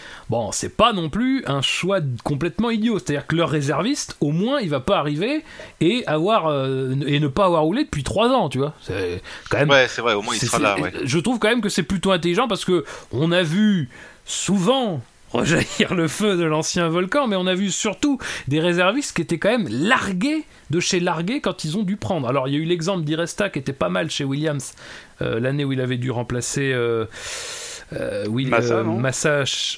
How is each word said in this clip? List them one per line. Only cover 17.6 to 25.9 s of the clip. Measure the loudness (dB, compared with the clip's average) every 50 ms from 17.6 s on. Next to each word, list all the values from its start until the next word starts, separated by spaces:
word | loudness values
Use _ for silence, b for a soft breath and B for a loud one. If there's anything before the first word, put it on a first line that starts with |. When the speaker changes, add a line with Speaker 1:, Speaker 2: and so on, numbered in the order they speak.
| 0 0
Speaker 1:
surtout | -2 -2 -2 -4 -2 0 0 0 0 0 B B B B B -2
des | 0 2
réservistes | 2 2 4 4 4 4 2 0 -2 -2 -2
qui | -4
étaient | -2 -2 -2
quand | 0 2 2
même | 2 2 0 0
largués | -2 0 2 2 2 2 0 -2 -2 0 0 0 0 -2 -4 -8 b b b b
de | -2 0
chez | 0 2 0 0
largués | 0 0 -2 -2 -2 -2 -2 -2
quand | -2 -4 -4 -4 -4
ils | -4 -2
ont | -2
dû | -2 -2 -2 -2
prendre. | -2 -2 -2 -2 0 0
Alors, | 0 0 0 0
il | 0
y |
a | 0
eu | 0
l'exemple | 0 0 0 0 -2 -2 -2 -2
d'Iresta | -2 -2 -2 -2 -2 -2 -2 -2 -2
qui | -2 -4
était | -4 -4 -4
pas | -2 -2 0
mal | 0 -2 -2 -2
chez | -4 -4 -2
Williams, | -2 -2 0 0 -2 -2 -2 -6 -8 -12 B B B B B B B B B
euh, | -4 -2 -2 0
l'année | 0 0 0 0 -2
où | -2
il | -2 -2
avait | -2 -2